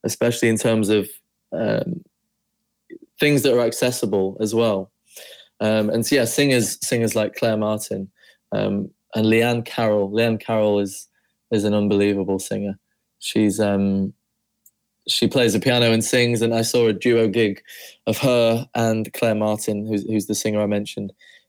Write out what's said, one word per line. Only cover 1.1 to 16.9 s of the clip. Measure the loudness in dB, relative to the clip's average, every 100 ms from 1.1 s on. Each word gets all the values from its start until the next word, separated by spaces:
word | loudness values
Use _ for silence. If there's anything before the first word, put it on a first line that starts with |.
| -8 _ _ _
um, | -4 -2 -2 -2 -8 -12 _ _ _ _ _ _ _ _ -20 -20 -2
things | 2 4
that | 4
are | 2
accessible | 2 0 -2 -2 -2 0 0 -2
as | -2
well. | 0 0 0 -6 _ _ -20 -20 -20 _ _
Um, | 0 2 0
and | 0
so, | 2 2
yeah, | 2
singers, | 2 2 2 0 -4
singers | -4 -2 0 0
like | -2 -2
Claire | -2 0
Martin, | 0 -2 -4 -8 -10 _ _ _ _
um, | -4 -2 -2 -6 -12 _
and | 0 2
Leanne | 4 2 0
Carroll. | -4 -2 0 2 0
Leanne | 0 0 0
Carroll | -2 0 2 0
is, | -2 -8 -18 _ _ _ _
is | -2 2
an | 2
unbelievable | 2 2 2 0 -2 -4
singer. | -4 -6 -6 -8 _ _ _ _
She's, | -4 0 2 2
um, | 0 2 0 0 -2 -6 _ _ _ _ _ _ _ _ -6
she | -2 0
plays | 2 2
the | 2
piano | 0 2 2
and | 2
sings, | 2 0 2 0
and | 0
I | 0
saw | 0 2
a | 2